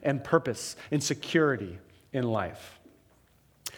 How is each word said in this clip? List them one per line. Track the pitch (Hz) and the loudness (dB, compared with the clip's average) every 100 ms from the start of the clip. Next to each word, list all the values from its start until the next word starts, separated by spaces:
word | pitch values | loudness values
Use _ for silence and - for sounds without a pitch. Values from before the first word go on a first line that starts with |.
and | - 139 | -2 -2
purpose | - 165 143 110 - - - | 4 4 4 -4 -8 -12 -2
and | 147 | -2
security | - 139 - 165 151 127 98 85 - - _ | 0 -4 2 4 4 2 -4 -10 -16 -20 _
in | 135 | -2
life? | 120 107 87 - - - - _ _ _ _ _ _ _ - | 0 0 -2 -8 -18 -20 -20 _ _ _ _ _ _ _ -14